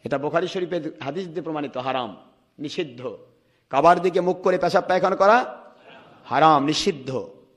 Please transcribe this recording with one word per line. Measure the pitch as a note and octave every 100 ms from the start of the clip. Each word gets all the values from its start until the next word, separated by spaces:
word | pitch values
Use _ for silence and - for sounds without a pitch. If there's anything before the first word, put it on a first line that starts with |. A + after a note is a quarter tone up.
এটা | B2 C3+
বুখারী | D3 E3 F3
শরীফের | F#3+ F3 F3 D3+ -
হাদিস | C3 D#3+ F#3
দিয়ে | D#3+
প্রমাণিত, | D#3+ D3+ C#3+ B2+
হারাম, | C3 C3 A#2 F2 _ _ _ -
নিষিদ্ধ। | D3 - D#3+ A#2+ B2 G2 - _ _ _ _
কাবার | C3+ D#3+ F3+
দিকে | F3+ F3+
মুখ | F3+ F3+
করে | F#3+ F3+
পেশাব | E3+ F#3 F3+
পায়খানা | F#3 F#3 F#3
করা | G3 A#3+ B3+ - - _ - - - _ -
হারাম, | B2+ D#3 D3 C#3
নিষিদ্ধ। | D3+ G#3 D3+ B2+ C3 - - _